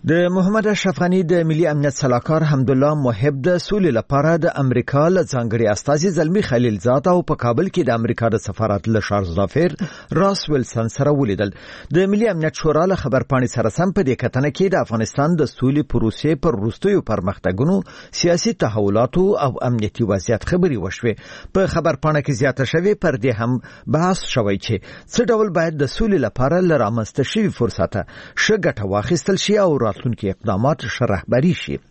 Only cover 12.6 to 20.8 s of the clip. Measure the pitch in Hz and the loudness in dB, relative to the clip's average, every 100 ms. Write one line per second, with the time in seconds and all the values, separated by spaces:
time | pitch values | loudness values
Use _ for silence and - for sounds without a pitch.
12.6 | 160 151 185 185 139 127 - 131 123 - | 0 2 2 0 0 -2 0 0 0 0
13.6 | 110 - 190 196 135 117 123 127 147 - | -2 0 0 0 0 0 -2 0 -2 0
14.6 | 190 170 123 113 110 - 147 175 135 - | 0 0 -2 -2 -2 0 0 2 0 0
15.6 | 127 143 147 120 113 - 147 160 175 113 | 0 0 0 0 0 0 -2 0 0 0
16.6 | 110 - 190 196 - 104 92 95 92 92 | -4 -2 0 0 0 -4 -4 -4 -4 0
17.6 | 147 196 - - - - 175 170 226 - | 0 0 -2 -18 -14 -2 0 2 0 -2
18.6 | 123 107 101 104 127 175 190 - 135 - | -2 0 0 2 0 2 0 2 -2 -2
19.6 | 127 120 104 - 110 98 - 110 - 175 | -2 0 -2 -2 -2 -2 0 -4 0 0
20.6 | 180 120 | 0 0